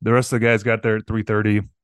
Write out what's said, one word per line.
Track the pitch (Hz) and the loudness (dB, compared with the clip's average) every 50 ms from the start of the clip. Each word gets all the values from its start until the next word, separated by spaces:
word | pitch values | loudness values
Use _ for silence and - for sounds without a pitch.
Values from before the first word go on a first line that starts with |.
The | - 113 | -2 2
rest | 117 123 120 - | 2 2 2 0
of | 131 117 | 0 0
the | 113 | 2
guys | 117 117 107 | 2 2 2
got | 101 117 113 107 - | 0 -2 -2 -2 0
there | 113 110 110 | -2 -2 -2
at | - - | -4 -4
three | 113 110 101 | -6 -4 -2
thirty. | - 107 107 104 107 104 104 104 - - _ | -2 -2 0 0 2 0 0 -2 -6 -12 _